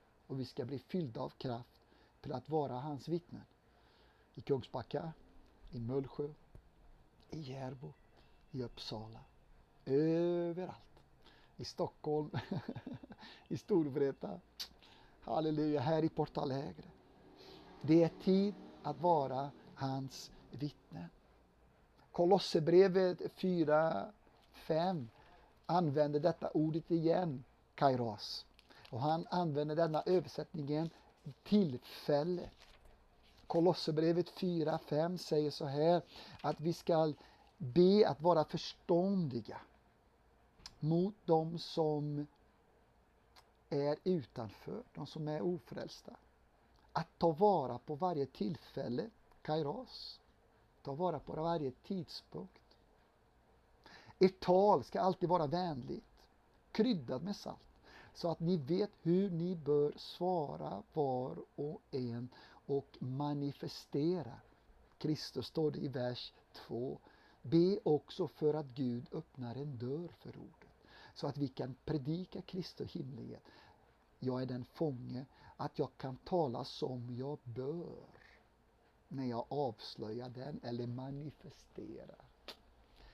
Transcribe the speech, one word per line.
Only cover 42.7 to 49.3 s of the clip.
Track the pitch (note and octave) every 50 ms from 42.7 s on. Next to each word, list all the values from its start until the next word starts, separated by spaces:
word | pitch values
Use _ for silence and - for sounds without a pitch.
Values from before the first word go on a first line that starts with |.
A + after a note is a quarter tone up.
| _ _ _ _ _ _ _ _ _ _ _ _ _ - _ _ _ _ _ -
är | D#3 C#3+ C#3+ D3 D3+ - -
utanför, | F#3 F#3 D#3+ A#2 - - B2 A2+ G2+ - - - - - - - - -
de | D#3+ D3+
som | - - D#3+ D3+ D3+
är | D3+ D3+
ofrälsta. | G3+ F3+ F3+ E3 - - - - - - - - - - A#3+ - _ _ _ _ _ _ _ _ _ _ _ _ _ _
Att | - - E3+ - _ -
ta | F3+ E3+
vara | D3+ D3+ G#3 G#3 F#3+ D#3+ C3 B2 B2 -
på | - - D3+
varje | C#3 F#3 F3+ E3+ C#3+ C#3
tillfälle, | - - - G3 G#3 D#3 - - - - C3+ C3 A#2 A#2+ C#3+ G#3 A#3 - _ _ _